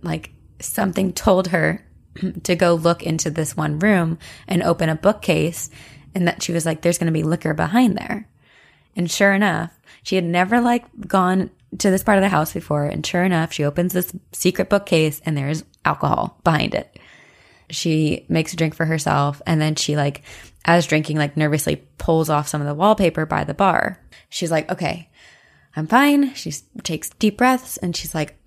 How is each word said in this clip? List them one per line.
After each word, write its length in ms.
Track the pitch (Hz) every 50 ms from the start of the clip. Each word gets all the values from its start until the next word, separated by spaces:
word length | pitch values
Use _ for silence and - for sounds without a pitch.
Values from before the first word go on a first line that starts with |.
| -
like, 260 | 165 160 160 - - - - - - - -
something 520 | - - - 220 196 190 - 190 190 185
told 360 | - - - - 185 185 185
her 360 | 170 185 165 156 156 165 - - - - - _ _ -
<clears throat> 300 | - 185 180 - 165 -
to 120 | - 180
go 200 | 165 185 170 170
look 260 | 165 160 170 165 -
into 300 | - - 160 160 - 165
this 260 | 147 165 156 - -
one 220 | 165 151 151 147 156
room 400 | 190 214 202 180 165 165 165 - - - - - -
and 140 | - 185 170
open 260 | - 165 170 - 165
a 80 | 160 160
bookcase. 760 | 160 - 202 214 - - 196 156 156 156 170 165 - - - - - - - - - - - -
And 140 | 185 175
that 160 | 175 - - -
she 80 | -
was 160 | 165 170 160
like, 140 | 165 156 156
"There's 180 | - 175 170 -
gonna 120 | 170 160
be 120 | 160 156 156
liquor 320 | 156 170 160 - 160 151
behind 420 | 160 165 160 196 247 254 208 -
there." 320 | - - - - 208 - - _ _ _ _ _ _ _ _ _ _ _ _ _
And 140 | 175 175 165
sure 240 | - - 202 196 196
enough, 380 | 196 208 190 160 - 165 165 - _ _ - - - -
she 120 | - 196
had 100 | 185 170
never, 360 | 170 170 175 185 190 233 240
like, 240 | 240 240 240 240 - - - - -
gone 420 | - - 190 180 180 185 190 - - - _ _ _ - -
to 100 | - 196
this 140 | 185 190 -
part 160 | 220 202 196
of 40 | 190
the 60 | 202
house 240 | 185 151 156 - -
before. 320 | 165 - - 147 147 147
And 180 | 143 - 151 -
sure 200 | - - 175 185
enough, 280 | 190 180 160 160 -
she 120 | - - 143
opens 300 | 147 143 175 175 180 185
this 200 | 180 180 - - - - _ -
secret 360 | - - 185 190 - 185 -
bookcase 500 | 202 196 202 - 180 160 156 151 147 - -
and 100 | 160 151
there's 280 | 139 135 143 156 156 - - _ _ -
alcohol 560 | 151 147 - 143 143 - - - - - _ -
behind 320 | 165 - - - - -
it. 240 | - - - - - - - - - - - _ _ _ _ _ _ _ -
She 540 | 156 - - 170 156 156 156 151 - - - -
makes 240 | 160 160 160 - 175
a 20 |
drink 200 | 165 165 156 -
for 100 | - 160
herself. 560 | 156 160 151 - 151 147 143 143 143 143 - -
And 120 | 165 160 156
then 140 | 156 156 156
she, 220 | - - - 147
like, 260 | 151 143 143 143 - - - - - - - - _ -
as 200 | 170 170 175 -
drinking, 320 | - 156 156 151 - 151
like, 200 | 156 147 143 -
nervously 400 | 156 156 147 151 143 - 151 147 - - _ _
pulls 320 | - - - 160 160 160 160
off 180 | 151 147 143
some 140 | - - 151
of 60 | 143
the 60 | 143 147
wallpaper 520 | 151 190 214 214 208 190 165 - 160 156
by 180 | 156 156 151 143
the 100 | 156 147
bar. 440 | - 202 185 165 - - - 185 - _ _ - - _ _
She's 200 | - - 175 160
like, 180 | 165 156 151 -
"Okay, 380 | 180 - 170 - - 170 - _ _ _ - - - _ _ _ _ _ _ _ -
I'm 120 | 151 156
fine." 480 | 156 220 254 285 294 285 285 285 254 -
She 160 | - - 143
s-, 120 | 143 - - _ - - -
takes 260 | - 160 156 - -
deep 280 | - - 220 208 208
breaths 400 | - 247 254 254 254 - - -
and 180 | - - 175 165
she's 180 | - - - -
like, 240 | 156 - - - _ _